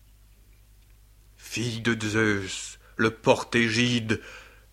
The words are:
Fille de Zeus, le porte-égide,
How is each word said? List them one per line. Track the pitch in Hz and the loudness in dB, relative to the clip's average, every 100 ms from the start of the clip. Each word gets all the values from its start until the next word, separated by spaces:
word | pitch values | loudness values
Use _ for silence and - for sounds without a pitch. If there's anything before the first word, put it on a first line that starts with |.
| - - - - - - - - - - - - - - | -20 -20 -20 -20 -20 -20 -20 -20 -20 -20 -20 -20 -20 -20
Fille | - - 120 113 | -10 -6 -4 -2
de | 113 110 107 | -2 -2 0
Zeus, | 107 110 101 95 - - - - - | 2 2 0 -4 -10 -12 -16 -10 0
le | 113 | 0
porte-égide, | - - 117 - 120 117 110 123 120 110 107 - - - - - | 2 2 2 2 0 2 2 2 2 0 -4 -6 -20 -20 -20 -20